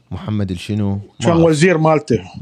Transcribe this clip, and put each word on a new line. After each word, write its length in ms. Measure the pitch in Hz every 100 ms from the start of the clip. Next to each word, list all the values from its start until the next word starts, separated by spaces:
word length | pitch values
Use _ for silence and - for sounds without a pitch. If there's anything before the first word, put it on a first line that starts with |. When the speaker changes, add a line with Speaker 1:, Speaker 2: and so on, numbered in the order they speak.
| _
Speaker 1:
محمد 400 | 92 104 104 98
الشنو؟ 400 | 90 - 107 101
ما 100 | 98 101 -
Speaker 2:
كان 120 | 170
Speaker 1:
أعرف. 140 | 165 165
Speaker 2:
وزير 320 | 151 185 165
مالته. 420 | 156 156 - 110 92 -